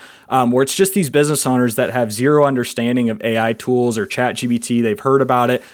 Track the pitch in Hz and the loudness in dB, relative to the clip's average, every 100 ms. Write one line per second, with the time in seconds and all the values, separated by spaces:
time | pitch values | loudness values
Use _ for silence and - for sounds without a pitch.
0 | - - - 131 120 127 135 - 190 208 | -16 -20 -4 0 2 2 0 0 0 0
1 | 151 147 147 147 135 127 123 113 127 127 | 0 0 0 0 0 0 0 0 -2 0
2 | 113 107 135 151 143 131 120 - 117 123 | -2 0 2 4 4 0 -4 -2 -2 0
3 | 117 107 117 113 113 113 - 123 120 113 | 0 -2 -2 0 -2 -2 -2 0 0 -2
4 | 98 - 123 95 123 117 - 120 113 104 | -4 -2 -2 -2 -4 -4 -2 -2 0 -2
5 | 135 139 131 127 120 127 - | 2 2 4 2 2 -2 -6